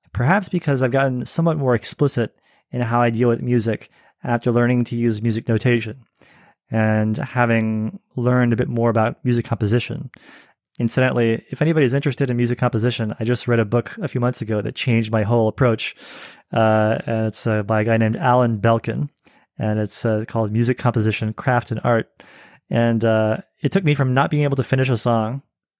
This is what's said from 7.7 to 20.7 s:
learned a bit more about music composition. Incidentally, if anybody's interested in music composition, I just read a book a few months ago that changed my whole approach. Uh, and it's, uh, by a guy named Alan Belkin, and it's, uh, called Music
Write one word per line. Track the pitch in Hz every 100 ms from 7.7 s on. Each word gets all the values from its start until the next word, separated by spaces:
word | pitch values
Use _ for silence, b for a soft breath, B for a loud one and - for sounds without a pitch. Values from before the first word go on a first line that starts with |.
| 110 107 - - -
learned | 120 127 120
a | 113
bit | -
more | 120 117
about | 113 110 -
music | 127 120 -
composition. | 110 104 117 - - 127 B B B B B _ -
Incidentally, | 117 - 131 123 117 113 -
if | -
anybody's | 156 156 131
interested | 139 143 127 135
in | 120
music | 120 120
composition, | 123 113 120 - 110 -
I | 113
just | 123 -
read | 117
a | 107
book | 117 - -
a | 170
few | 127
months | 120 120
ago | 110 107
that | 107
changed | - - 113 110
my | 110
whole | 104 120 110
approach. | - 127 110 - - B B B B _
Uh, | - 110 110 107 113 -
and | 113 110
it's, | - 117
uh, | 107
by | 101 110
a |
guy | 107 113
named | 110 110
Alan | 127 123 120 110
Belkin, | 113 113 - 117 143 - b b b -
and | 113 107
it's, | 107 - 117
uh, | 107 110
called | 117 107
Music | 110 120